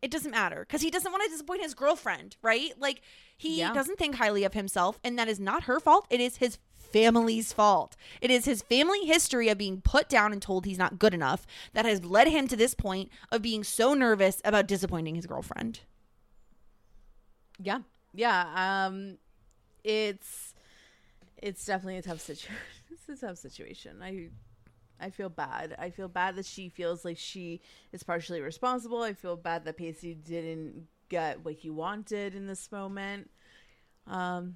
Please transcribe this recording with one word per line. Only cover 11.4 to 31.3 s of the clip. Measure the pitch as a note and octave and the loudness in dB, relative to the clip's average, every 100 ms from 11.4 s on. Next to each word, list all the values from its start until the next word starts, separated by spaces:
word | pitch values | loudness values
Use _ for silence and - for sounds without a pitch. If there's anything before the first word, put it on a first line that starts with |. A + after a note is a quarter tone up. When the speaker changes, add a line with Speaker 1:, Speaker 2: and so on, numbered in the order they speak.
| - - - | -4 -18 -8
Speaker 1:
that | - | -2
has | A3+ G3+ | 2 0
led | F3 G#3 D4 | 4 6 8
him | D#4 C4+ | 6 2
to | A#3 | 2
this | A#3+ | 2
point | - G3+ F#3 F#3+ - - | 2 -4 -4 -6 -12 -4
of | A3+ | -2
being | A3 A3 | -2 -4
so | G#3 - A#3 | -2 2 4
nervous | C#4+ B3 G#3+ F#3+ - | 6 4 6 4 4
about | G#3 G#3 F#3+ | 2 4 4
disappointing | G3 F3+ F3 D#3+ | 0 0 -2 -4
his | E3 F3 | -6 -6
girlfriend. | - - - A3+ A3 - _ _ _ _ _ - _ - _ _ - - - _ _ _ - | -8 -8 -6 -8 -8 -14 _ _ _ _ _ -20 _ -20 _ _ -20 -20 -20 _ _ _ -10
Speaker 2:
Yeah. | F#3+ A3+ - _ _ | -6 -6 -8 _ _
Yeah. | F#3 A#3 F#3+ F3 E3+ F#3 G3 F#3+ | -2 2 2 0 -2 0 0 0
Um, | F#3+ G3 F#3 _ _ _ _ _ _ | -4 -10 -14 _ _ _ _ _ _
it's, | G#3+ G#3+ G#3+ G3 - - - - _ _ _ _ _ _ _ _ | -2 0 0 -4 -12 -16 -16 -20 _ _ _ _ _ _ _ _
it's | G#3 F3+ - | -12 -10 -6
definitely | F#3+ F#3+ F#3 | -6 -6 -10
a | |
tough | F3+ D#3+ | -8 -10
situ-, | - D3 - A3 - | -10 -14 -14 -14 -16
<laughs> | - - | -20 -20
it's | E4 - C#4+ | -20 -18 -12
a | A3 | -12
tough | F3 | -12
situation. | - - - - - - | -16 -18 -18 -18 -20 -18
I, | F#3 F#3+ E3 - - - _ _ _ - | -14 -14 -14 -20 -20 -20 _ _ _ -16
I | G3 | -14
feel | F#3+ F#3+ | -10 -10
bad. | E3 C#3 A2+ D#3 - | -8 -8 -6 -10 -10
I | F3 | -12
feel | F3 F#3+ | -12 -8
bad | F3+ F#3 F#3 | -4 -4 -4
that | F#3+ | -10
she | - F#3 | -12 -14
feels | - F3 E3+ | -8 -6 -4
like | F3 E3+ | -6 -10
she | - F#3+ F3 E3+ _ - _ | -12 -12 -12 -12 _ -20 _
is | F3+ | -14
partially | - E3+ E3 E3+ | -6 -6 -6 -8
responsible. | C#3+ D#3+ B3 B3+ A3+ A#3 | -8 -4 -4 -2 -4 -4
I | A3+ | -4
feel | G3 F3+ E3+ | -6 -8 -8
bad | E3+ E3+ | -6 -6
that | D#3 D#3 | -6 -10
Pacey | E3+ D#3+ E3+ | -10 -12 -14
didn't | D#3+ D#3 E3+ D#3+ D#3+ D#3 - E3 _ - | -14 -10 -8 -6 -8 -12 -14 -20 _ -8
get | F3 D#3+ | -4 -4